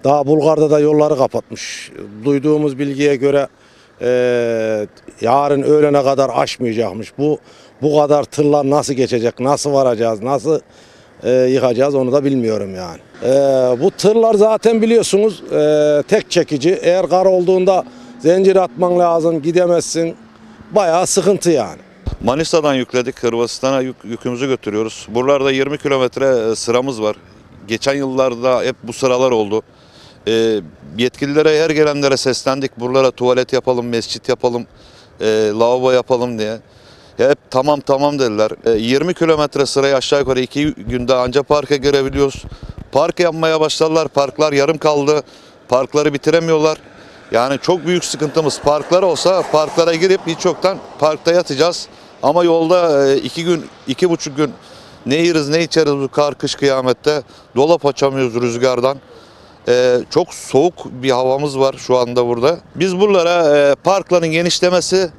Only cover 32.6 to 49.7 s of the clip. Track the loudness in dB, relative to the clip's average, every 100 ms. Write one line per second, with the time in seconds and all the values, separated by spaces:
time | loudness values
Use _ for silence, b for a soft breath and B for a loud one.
32.6 | -6 -6 -2 2 0 0 0 0 0 -2
33.6 | -2 -2 -2 -6 -6 -10 -6 -2 -2 -4
34.6 | -8 B B B B _ -2 0 0 2
35.6 | 2 2 2 2 0 -2 -2 -4 -6 -8
36.6 | -14 B B B B B 0 0 _ -2
37.6 | 0 -2 0 0 0 0 -2 0 -2 -2
38.6 | -2 0 0 0 -2 -2 0 2 0 0
39.6 | -2 0 0 0 0 0 0 -2 -2 -2
40.6 | -4 -4 -8 -6 0 0 2 0 0 -2
41.6 | 0 -2 0 0 -2 0 -2 -2 -16 B
42.6 | B B -4 0 0 0 -2 0 0 0
43.6 | 0 0 0 0 0 -2 -2 0 0 2
44.6 | 0 0 0 0 2 0 -2 B B B
45.6 | -2 -2 0 0 0 0 0 0 2 0
46.6 | 0 -2 -10 B B B B -2 0 -2
47.6 | 0 -2 0 -2 -2 -6 -2 0 -2 0
48.6 | 0 0 2 2 2 0 0 0 0 0
49.6 | 0